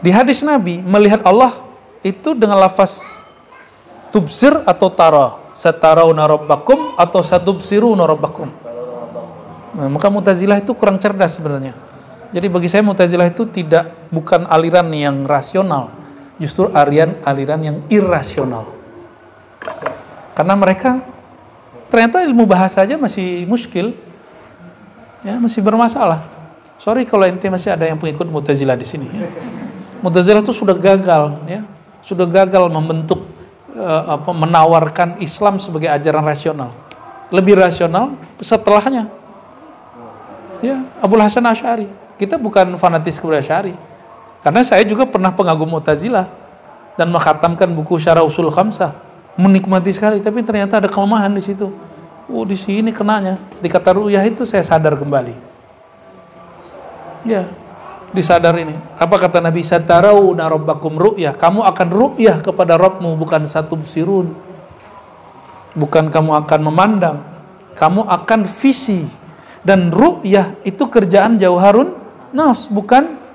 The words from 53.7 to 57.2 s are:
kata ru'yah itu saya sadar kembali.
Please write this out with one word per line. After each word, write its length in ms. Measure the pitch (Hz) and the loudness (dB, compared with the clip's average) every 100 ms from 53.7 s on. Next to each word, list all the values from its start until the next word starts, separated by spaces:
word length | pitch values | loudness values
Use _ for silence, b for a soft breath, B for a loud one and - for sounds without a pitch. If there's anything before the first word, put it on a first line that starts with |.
kata 240 | 185 185 185 | 0 2 2
ru'yah 320 | 208 202 202 | 2 2 2
itu 160 | 220 | -2
saya 240 | 233 202 165 | -2 -2 0
sadar 320 | 165 156 147 | 2 2 -2
kembali. 360 | 143 139 120 117 - - _ _ _ _ - - - - - - - - - - - - | -2 -4 -4 -12 -20 -20 _ _ _ _ -20 -20 -20 -20 -20 -20 -20 -20 -20 -20 -20 -14